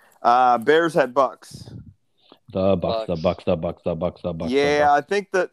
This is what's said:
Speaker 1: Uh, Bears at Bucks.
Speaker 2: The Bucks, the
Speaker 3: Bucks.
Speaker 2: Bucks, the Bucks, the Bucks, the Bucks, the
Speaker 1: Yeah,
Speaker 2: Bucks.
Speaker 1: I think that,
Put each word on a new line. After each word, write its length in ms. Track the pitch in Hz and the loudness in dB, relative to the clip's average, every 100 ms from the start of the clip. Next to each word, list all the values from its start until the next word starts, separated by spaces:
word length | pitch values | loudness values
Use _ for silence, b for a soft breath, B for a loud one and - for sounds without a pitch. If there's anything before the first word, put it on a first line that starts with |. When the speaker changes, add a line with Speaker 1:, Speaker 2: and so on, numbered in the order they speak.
| b b | b b
Speaker 1:
Uh, 360 | 113 123 127 120 | 2 4 4 2
Bears 380 | 113 160 170 156 | 2 2 2 0
at 160 | 131 | 0
Bucks. 560 | 127 127 - - - - - - - _ _ b b _ | 0 -2 -4 -20 -20 -18 -20 -20 -20 _ _ b b _
Speaker 2:
The 240 | 95 95 92 | -2 0 0
Bucks, 300 | - 113 110 | 0 -4 -4
the 80 | |
Speaker 3:
Bucks. 80 | 82 | -2
Speaker 2:
Bucks, 220 | 87 85 | -2 -2
the 120 | - 85 | -2 -2
Bucks, 260 | 85 82 | -4 -6
the 100 | 90 | -6
Bucks, 260 | 82 87 - | -4 -6 -6
the 100 | 90 | -8
Bucks, 180 | 82 85 | -6 -2
the 60 | 135 | 0
Speaker 1:
Yeah, 280 | 143 147 147 | 0 2 2
Speaker 2:
Bucks. 160 | 143 | 2
Speaker 1:
I 40 | - | 0
think 220 | 202 190 | -4 -2
that, 180 | 190 170 | -2 -2